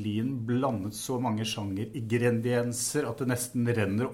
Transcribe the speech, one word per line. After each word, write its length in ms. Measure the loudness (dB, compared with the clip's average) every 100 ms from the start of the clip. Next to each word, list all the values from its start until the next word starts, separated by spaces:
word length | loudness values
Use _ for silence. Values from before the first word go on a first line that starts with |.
Lien 300 | -2 0 0 -2
blandet 540 | 0 2 2 0 -4 -6
så 220 | -4 -2
mange 240 | 0 0 -2
sjangergredienser 1600 | -4 -4 -4 -4 -6 0 2 4 2 2 2 0 -2 -2 0 -2
at 160 | -2
det 60 | 0
nesten 400 | 0 0 0 2
renner 400 | 2 2 2 0